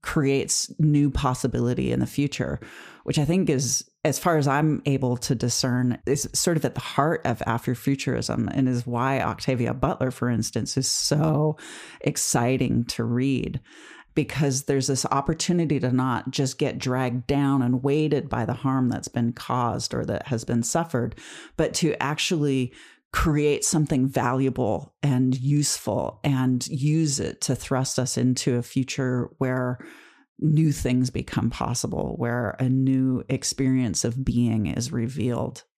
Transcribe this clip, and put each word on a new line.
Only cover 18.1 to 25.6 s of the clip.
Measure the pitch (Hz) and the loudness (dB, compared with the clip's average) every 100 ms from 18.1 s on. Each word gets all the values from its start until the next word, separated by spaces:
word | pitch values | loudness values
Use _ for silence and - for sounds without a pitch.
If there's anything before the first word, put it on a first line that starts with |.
| 147 123 | 0 0
by | 117 113 | -4 -2
the | |
harm | 123 135 131 127 | -2 0 2 0
that's | 110 - | -2 -4
been | - 117 | -2 -2
caused | 117 - 123 120 - - 123 | -2 -4 0 0 -2 -4 -4
or | - | -4
that | 95 - | -4 -2
has | 117 - | -4 0
been | 120 | -2
suffered, | 113 165 165 127 117 - - - - - | 0 -2 0 -2 -2 -6 -16 -18 -14 -2
but | 160 | -2
to | - 160 - | 2 0 0
actually | 135 151 - 170 143 135 123 - - - _ | -2 -2 -2 2 2 2 -2 -6 -20 -20 _
create | - 170 147 147 143 - | 0 2 4 4 2 2
something | 160 147 143 135 | 2 2 2 2
valuable | 131 120 131 131 127 107 95 - _ | 2 2 2 0 0 0 0 -6 _
and | 147 127 127 127 | 0 2 2 2
useful | 131 147 | 2 2